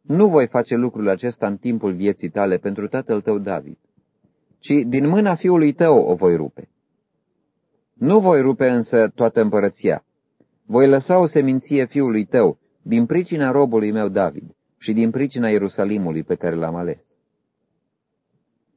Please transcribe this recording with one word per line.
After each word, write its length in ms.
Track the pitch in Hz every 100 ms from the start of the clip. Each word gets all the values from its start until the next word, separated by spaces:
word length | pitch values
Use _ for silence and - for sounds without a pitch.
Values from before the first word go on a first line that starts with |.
nu 260 | - 160 208
voi 200 | 156 123
face 280 | 123 - 120
lucrul 340 | 120 110 104
acesta 380 | 92 120 - 104
în 100 | 101
timpul 360 | 123 113 104
vieții 360 | 90 101 98 87
tale 280 | 104 98 92
pentru 300 | 101 98 104
tatăl 340 | 131 127 104
tău 160 | 113 104
David, 400 | 101 85 71 - _ _ _ _ _ _ _ _
ci 120 | - 147 120
din 200 | 135 147
mâna 280 | 196 208 170
fiului 360 | 180 175 147
tău 240 | 135 165 131
o 180 | - 87
voi 200 | 95 82
rupe. 340 | 73 - - _ _ _ _ _ _ _ _ _ _ _ _
Nu 260 | _ 131 214
voi 220 | 185 151
rupe 280 | 131 117 131
însă 420 | 120 110 120 110 -
toată 260 | 113 117
împărăția. 640 | 107 104 98 - 98 78 - _ _ _ _ _
Voi 240 | - 117 135
lăsa 300 | 135 135 185
o 80 | 165
seminție 600 | 151 135 131 - 143 123
fiului 400 | 143 131 110 101
tău 340 | 127 95 - _ _
din 240 | - 117 117
pricina 460 | 170 175 160 131
robului 400 | 135 135 113 104
meu 160 | 110 104
David 480 | 98 90 73 - _ _ _
și 160 | -
din 180 | 110 113
pricina 380 | 120 139 127 113
Ierusalimului 720 | 104 98 - 101 107 87 80
pe 120 | 78 90
care 200 | 87 82
l-am 200 | 82 85
ales.” 420 | 87 73 _ _ _ _ _ _ _ _ _ _ _ _ _ _ _ _ _